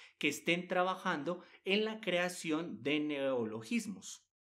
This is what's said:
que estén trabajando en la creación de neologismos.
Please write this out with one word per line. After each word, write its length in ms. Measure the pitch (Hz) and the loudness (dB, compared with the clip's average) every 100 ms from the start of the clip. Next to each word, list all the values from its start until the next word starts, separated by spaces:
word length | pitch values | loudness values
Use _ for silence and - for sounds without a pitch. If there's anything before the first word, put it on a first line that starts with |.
| - - | -20 0
que 120 | 151 | 0
estén 400 | 143 - 175 180 | 2 2 2 2
trabajando 720 | 180 180 185 190 165 143 180 - - - | 2 2 2 0 0 0 -4 -6 -8 0
en 180 | 202 | 2
la 160 | 214 220 | 2 -2
creación 840 | - 175 180 180 165 156 170 113 | 0 2 2 -2 -2 0 -2 -4
de 200 | 123 151 | 0 0
neologismos. 1200 | 151 143 135 131 110 110 113 240 196 95 - - _ _ _ | 0 0 0 2 0 -4 -2 -2 -2 -8 -12 -16 _ _ _